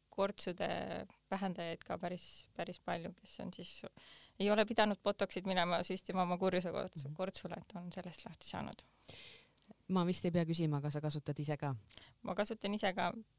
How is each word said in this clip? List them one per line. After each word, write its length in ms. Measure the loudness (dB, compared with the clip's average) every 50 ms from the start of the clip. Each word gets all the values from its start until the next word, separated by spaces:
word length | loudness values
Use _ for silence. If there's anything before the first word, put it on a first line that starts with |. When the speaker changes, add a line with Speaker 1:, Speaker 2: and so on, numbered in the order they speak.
| _
Speaker 1:
kortsude 600 | _ 0 0 0 0 0 -2 -4 -4 -2 -2 -2 0 0 -2 -2 -2 -4 -6 -6 -8 -14 _ _ -6
vähendajaid 520 | -4 -2 0 -2 -2 -2 -4 -6 -6 -8
ka 140 | -6 -6 -6 -4
päris, 460 | -2 -4 -4 -6 -8 -10 -12 -12 -14 _ -6
päris 240 | -6 -6 -6 -6 -8
palju, 320 | -4 -2 -2 -2 -2 -6
kes 280 | -10 -12 -16 -16 -10 -8
on 100 | -8 -8
siis, 200 | -8 -8 -10 -10 -10 -10 -10 -12 _ -18 -20 -20 -20 -20 -20 -20 _ 2
ei 100 | 4 6
ole 140 | 8 6 6
pidanud 340 | 6 6 6 6 6 6 2
botoxid 440 | 0 0 2 2 0 0 0 -4 -2
minema 340 | 2 4 4 4 4 4 2
süstima 400 | 2 0 -4 -4 -4 -2 0 2
oma 140 | 2 2 2 4
kurjuse 320 | 4 4 4 4 0 0
kortsu-, 380 | -2 -2 -4 -4 -6 -8 -6 -6
Speaker 2:
Mhm. 60 | -4
Speaker 1:
kortsule, 400 | -4 -4 -4 -4 -6 -8 -6 -8 -8
et 160 | -10 -10 -10
on 160 | -8 -8 -8
sellest 320 | -8 -8 -8 -8 -10 -10 -12
lahti 220 | -12 -12 -10 -10
saanud. 360 | -6 -6 -4 -6 -6 -8 -12 -14 -20 _ _ -18 -16 -14 -14 -14 -16 -16 -18 -20 _ _ -20 _ -20 -20 _ _ 2
Speaker 2:
Ma 160 | 4 4 4
vist 200 | 4 2 2 2
ei 60 | 4
pea 140 | 4 4 4
küsima, 320 | 4 2 2 4 4 4 2
aga 120 | 0 0
sa 100 | -2 0
kasutad 380 | -2 0 -2 -2 -2 -2 -2 -2
ise 160 | 0 -2 0
ka? 180 | 0 0 0 -2 -2 -6 -16 -18 -18 -20 -20 -20 _
Speaker 1:
Ma 120 | -6 -2 0
kasutan 400 | 0 0 0 -2 -2 -2 -2 0
ise 180 | 2 2 2 2
ka, 160 | 2 0 0 0 -4 -10 _ _